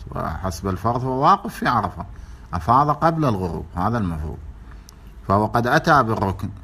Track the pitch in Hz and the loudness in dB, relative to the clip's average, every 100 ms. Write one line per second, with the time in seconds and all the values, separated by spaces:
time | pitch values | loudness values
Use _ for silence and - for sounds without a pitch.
0 | - 87 82 78 92 - 98 92 117 123 | -8 -6 -6 -4 -6 -4 -4 -2 -2 -2
1 | 131 131 151 196 226 - 143 120 101 - | -2 2 4 4 0 -4 0 0 0 -6
2 | - - - - - 87 - 127 147 147 | -12 -14 -16 -16 -8 -4 4 4 4 4
3 | 160 160 143 98 90 82 78 87 101 120 | 2 2 2 0 -2 -4 -6 -2 0 0
4 | 92 80 76 - - - - - - - | -2 -2 -6 -8 -12 -16 -18 -18 -20 -20
5 | - - - 101 110 120 117 156 165 147 | -20 -10 2 2 4 0 2 2 6 6
6 | 113 104 98 95 98 - | 4 2 0 -2 -6 -8